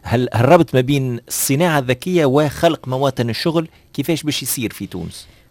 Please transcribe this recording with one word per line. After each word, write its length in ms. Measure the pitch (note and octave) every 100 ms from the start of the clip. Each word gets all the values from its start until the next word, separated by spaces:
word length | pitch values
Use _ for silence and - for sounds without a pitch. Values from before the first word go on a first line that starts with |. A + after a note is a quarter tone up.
هل، 260 | - A#2+ B2
هل 120 | A2
الربط 300 | B2+ F3 D3+
ما 60 | C3
بين 400 | B2+ C#3+ C3 A#2+ -
الصناعة 500 | - - C#3 F3 D3+
الذكية 460 | B2+ B2 F3+ F3
وخلق 640 | C#3 C#3+ D3+ - E3+ D3+ B2+
مواطن 420 | C3 C#3 B2+ A#2
الشغل 380 | A2 E3+ D#3+ D#3 _ _
كيفاش 300 | - C#3+ D#3+
باش 200 | D3 -
يصير 300 | C3 - G#2
في 140 | - G2
تونس؟ 400 | F2+ E2+ - - - _